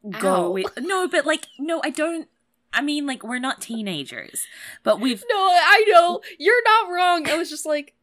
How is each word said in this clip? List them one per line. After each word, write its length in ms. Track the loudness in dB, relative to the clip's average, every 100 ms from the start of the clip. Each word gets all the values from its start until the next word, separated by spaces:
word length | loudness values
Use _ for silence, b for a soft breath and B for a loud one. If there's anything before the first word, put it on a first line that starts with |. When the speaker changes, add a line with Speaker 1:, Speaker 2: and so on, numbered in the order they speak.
| -12
Speaker 1:
go 360 | -4 0 0 0
Speaker 2:
Ow. 40 |
Speaker 1:
with, 160 | -4 -6 -8
no, 300 | -4 -2 0
but, 180 | -2 0
like, 200 | -4 -6 _
no, 220 | -6 -4
I 60 | -4
don't, 380 | -4 -4 -6 -12 _ _ _ _
I 100 | -6
mean, 240 | -4 -4 -6
like, 160 | -8
we're 160 | -8 -6
not 220 | -6 -8
teenagers, 840 | -10 -8 -6 -8 -10 -14 -12 -12 -12 B B B
but 180 | -2 0
we've 240 | 0 -4 -2
Speaker 2:
No, 60 | 2
I 460 | 4 4 6 6 8
know. 320 | 6 6 0 B B
You're 240 | 2 4
not 260 | 4 2 2
wrong. 380 | 0 2 2 0
I 80 | -2
was 120 | -4
just 140 | -8 -4
like 280 | -4 -6 _